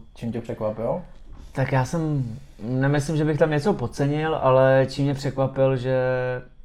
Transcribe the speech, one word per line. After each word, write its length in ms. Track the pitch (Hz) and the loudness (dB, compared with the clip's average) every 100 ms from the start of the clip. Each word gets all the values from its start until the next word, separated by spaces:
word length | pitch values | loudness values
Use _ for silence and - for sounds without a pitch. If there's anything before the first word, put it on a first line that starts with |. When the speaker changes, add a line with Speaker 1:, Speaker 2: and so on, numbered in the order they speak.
| - - | -16 -10
Speaker 1:
čím 160 | 117 | -6
tě 100 | 113 | -6
překvapil? 600 | 110 110 107 107 117 165 - - - - - | -8 -6 -4 -4 -4 -4 -6 -18 -18 -18 -12
Speaker 2:
Tak 200 | - 131 | -4 0
já 140 | 135 127 | 0 0
jsem, 400 | 170 156 147 120 107 - - | -2 -2 -2 -4 -8 -16 -14
nemyslím, 540 | 104 127 135 147 139 156 | -6 0 2 2 0 0
že 80 | 151 | 0
bych 120 | 151 | 2
tam 120 | 165 | 2
něco 240 | 147 147 | 2 0
podcenil, 600 | 180 120 - 143 147 156 156 | 0 -2 -2 0 0 -2 0
ale 520 | 131 131 131 135 135 | 4 6 6 6 4
čím 160 | 135 139 | 0 -2
mě 80 | |
překvapil, 640 | 139 135 131 131 135 135 135 | 0 -4 -2 -2 2 2 2
že 220 | 127 127 127 127 127 127 - - | 0 0 0 -2 -2 -6 -10 -20